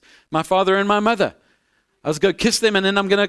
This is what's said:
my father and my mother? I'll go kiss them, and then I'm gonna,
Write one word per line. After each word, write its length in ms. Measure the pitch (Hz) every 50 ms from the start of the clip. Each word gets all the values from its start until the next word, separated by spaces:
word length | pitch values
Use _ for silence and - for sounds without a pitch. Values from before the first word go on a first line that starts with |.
| - _ - _ _ _
my 120 | - 156 160
father 340 | - 185 190 196 185 190
and 100 | 196 196
my 140 | 202 208 208
mother? 340 | 208 220 233 202 185 107 - _ _ _ _ _ _ _ _ _ _ _ _ _ _
I'll 100 | 139 156
go 180 | 151 - 196 170
kiss 260 | - - - 220 -
them, 160 | 226 220 208
and 100 | 196 190
then 140 | 196 202 202
I'm 80 | 202
gonna, 220 | 185 202 202 202